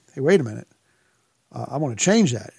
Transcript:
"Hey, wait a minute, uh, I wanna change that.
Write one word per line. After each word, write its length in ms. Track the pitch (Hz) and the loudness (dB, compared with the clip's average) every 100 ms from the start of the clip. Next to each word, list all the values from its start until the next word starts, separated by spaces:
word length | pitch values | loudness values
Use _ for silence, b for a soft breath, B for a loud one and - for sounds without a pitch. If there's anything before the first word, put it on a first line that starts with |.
| _ | _
"Hey, 60 | - | -4
wait 220 | 139 190 | 2 2
a 20 | |
minute, 240 | 117 110 - _ _ _ _ _ _ _ _ | 2 -8 -16 _ _ _ _ _ _ _ _
uh, 120 | 123 - | -12 -8
I 80 | 135 | -4
wanna 180 | 147 110 | -4 -2
change 360 | 175 220 175 | 2 4 4
that. 200 | 120 - | 0 -10